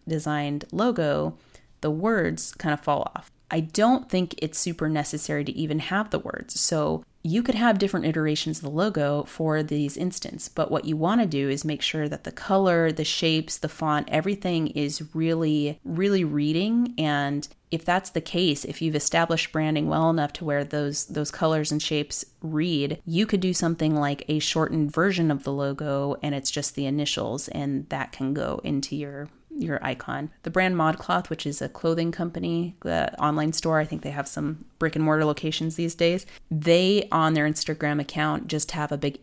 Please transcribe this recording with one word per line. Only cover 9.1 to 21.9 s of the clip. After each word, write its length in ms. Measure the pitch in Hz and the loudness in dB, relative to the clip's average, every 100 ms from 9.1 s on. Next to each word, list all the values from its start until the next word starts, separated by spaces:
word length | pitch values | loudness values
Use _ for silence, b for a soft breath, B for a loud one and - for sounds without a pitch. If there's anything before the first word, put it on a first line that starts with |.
| 147 | 0
for 380 | 143 - 160 156 | -2 -2 0 0
these 340 | 151 147 143 - | 0 0 -2 -2
instances, 520 | 180 - - - - | -4 -4 -8 -8 -6
but 220 | - - | -4 0
what 140 | 160 | 0
you 120 | - 156 | 0 0
wanna 300 | 165 226 214 | 2 2 2
do 240 | 147 139 | 2 0
is 140 | 143 | 0
make 180 | 156 147 | -2 -2
sure 260 | - 156 147 | -2 -2 -2
that 160 | 147 | -4
the 80 | - | -8
color, 600 | - - 196 190 170 165 | -8 0 4 6 6 4
the 120 | 156 | 2
shapes, 540 | 151 - 165 156 156 - | -2 0 2 2 0 -4
the 100 | 151 | -6
font, 400 | - 160 147 143 | -2 0 0 2
everything 580 | 151 175 202 190 170 156 | 0 0 -2 0 0 0
is 340 | - 147 156 151 | 0 -2 -4 -6
really, 680 | 160 165 165 160 151 147 151 | -2 0 2 2 2 0 -4
really 400 | - 165 196 196 | -4 0 2 4
reading. 680 | 165 147 147 156 202 233 240 240 | 2 2 2 2 2 2 2 0
And 500 | 156 147 143 143 - - _ | 0 2 0 -2 -6 -12 _
if 140 | 165 | -4
that's 260 | 165 180 190 | 2 0 0
the 100 | - | -4
case, 440 | 160 175 180 147 | -2 2 2 2
if 180 | - - | -2 -4
you've 140 | 165 170 | -2 0
established 560 | - 165 165 165 - | 2 2 2 0 0
branding 340 | 156 156 156 156 | 0 0 2 2
well 240 | 156 165 | 2 4
enough 220 | 165 147 | 4 0
to 100 | - | -4
where 200 | 160 143 | -2 0
those, 400 | 143 147 143 143 - | 0 -2 -2 -2 -4
those 240 | 156 147 | -4 -4
colors 400 | - 165 160 151 | 0 2 2 0
and 100 | 151 | -2
shapes 440 | - | 0